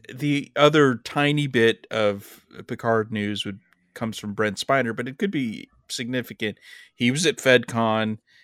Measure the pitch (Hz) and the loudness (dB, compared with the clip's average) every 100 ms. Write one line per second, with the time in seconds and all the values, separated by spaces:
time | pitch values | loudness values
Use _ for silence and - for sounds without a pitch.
0 | - 123 147 143 - - 147 156 139 120 | -18 -6 -2 -2 -2 4 6 8 4 4
1 | - 147 143 147 143 123 113 110 - 113 | -4 -2 0 2 0 4 4 2 -4 -2
2 | 104 101 - - _ - 101 120 120 113 | 0 -2 -8 -20 _ -18 -12 -6 0 0
3 | 110 107 104 101 101 98 _ _ _ - | 0 -4 -4 -4 -8 -10 _ _ _ -10
4 | 113 - 107 101 107 98 - 135 117 110 | -8 -8 -8 -2 -2 -2 -2 0 0 -4
5 | 123 131 202 156 120 - - _ - - | -8 -4 -4 -2 -4 -6 -14 _ -14 -10
6 | 120 127 120 107 107 - - - - - | -6 -6 -6 -6 -8 -8 -16 -20 -16 -2
7 | 120 139 175 - 135 127 117 117 113 110 | 0 2 0 0 4 4 2 -2 0 0
8 | 110 110 _ _ | -2 -6 _ _